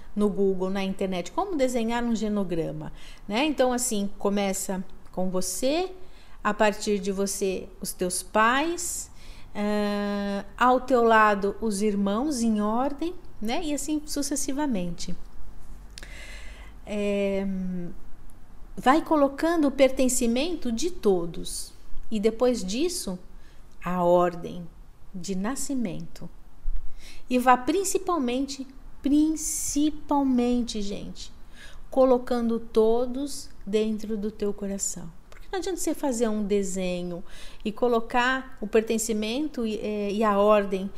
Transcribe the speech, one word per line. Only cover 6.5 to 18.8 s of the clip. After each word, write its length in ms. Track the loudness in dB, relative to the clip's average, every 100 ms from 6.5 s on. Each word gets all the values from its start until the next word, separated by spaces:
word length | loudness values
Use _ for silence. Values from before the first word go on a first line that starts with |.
partir 460 | 4 2 2 0 0
de 120 | 0
você, 580 | -2 -2 -2 -2 -4 -8 -10
os 140 | -8
teus 300 | -4 -2 -2
pais, 880 | 0 4 4 4 0 -2 -4 -6 -10 -14 -14 -12 -8
ah, 920 | -4 0 0 0 -2 -2 -2 -2 -4 -6 2
ao 240 | 4 4
teu 220 | 4 4
lado, 520 | 6 8 6 4 0 -2
os 200 | -2 0
irmãos 600 | 2 2 2 0 0 0
em 200 | 2 2
ordem, 520 | 2 2 0 -2 -4 -6 -8 -4
né? 220 | -2 0
E 100 | 0
assim 280 | -2 -2 -2 -2
sucessivamente. 1120 | -4 -2 -2 0 0 0 0 -2 -2 0 0 -2 -2 -2 -2 -6 -8 -12 -14 -14 -14 -14 -12 -12 -12 -14 -14 -8
É, 600 | -2 0 2 2 0 -2 -2 -2 -4 -4 -4 -4 -4 -6 -10 -12 -12 -10
vai 260 | 0